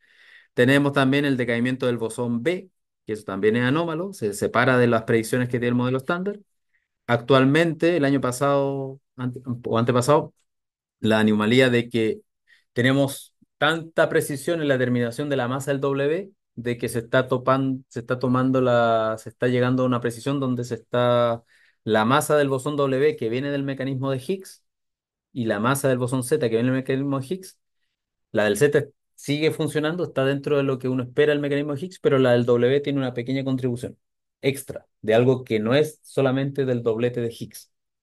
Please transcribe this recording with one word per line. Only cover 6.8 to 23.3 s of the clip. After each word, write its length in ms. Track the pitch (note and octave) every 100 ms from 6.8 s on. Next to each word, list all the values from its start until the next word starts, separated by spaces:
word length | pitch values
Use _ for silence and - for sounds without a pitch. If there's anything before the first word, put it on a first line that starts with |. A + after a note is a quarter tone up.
| _ _ -
Actualmente, 880 | A#2+ B2 C3+ C3 D3+ E3+ D#3+ E3 F3
el 80 |
año 160 | C#3 C#3
pasado, 800 | B2 B2 C#3 C#3 C#3 C#3 C3+ C3+ _ -
ante-, 240 | B2+ B2 B2+ A#2+ -
o 120 | A2+
antepasado, 560 | A#2 B2 A#2+ D3+ D#3+ _ _ _ _ _ _ _
la 200 | G#2+ A2
anomalía 500 | G#2+ G#2+ G#2+ B2 C3
de 180 | A#2+ B2
que 320 | A#2 A2 - - _ _ _ _
tenemos 600 | - B2 C#3 C3+ - - _ _ -
tanta 540 | D3 E3 D#3+ - D3+
precisión 500 | E3 D#3 C#3 F3 E3+
en 80 | D3
la 80 | B2+
determinación 540 | B2 B2 A#2 A#2 D3
de 60 | C3+
la 120 | A#2+
masa 220 | C3+ C3+
del 100 | C#3
W, 500 | C#3 C#3 C#3+ E3+ G3+ _ _
de 220 | - A#2 A#2+
que 120 | A#2
se 80 | A#2+
está 300 | A#2 C3 B2+
topan-, 560 | B2+ B2+ C3 C3+ C3 -
se 120 | B2+
está 180 | A#2 B2
tomando 420 | B2+ B2+ B2+ C3
la, 560 | B2+ A#2+ A#2 A2+ A2 A2
se 120 | A2+
está 180 | - B2+
llegando 360 | B2 B2 B2+
a 20 | B2+
una 140 | A#2+
precisión 380 | A#2+ A2+ C#3 C#3
donde 240 | C3 B2
se 100 | A#2+
está, 680 | A2+ - B2 A#2+ A#2+ A#2+ A#2 _ _ _ _
la 200 | A2 G#2+
masa 320 | A2 C#3+ D3+ D3+
del 120 | C#3+
bosón 260 | C3+ D3 D3
W 400 | C#3 C3 D3+ D3+
que 120 | A2+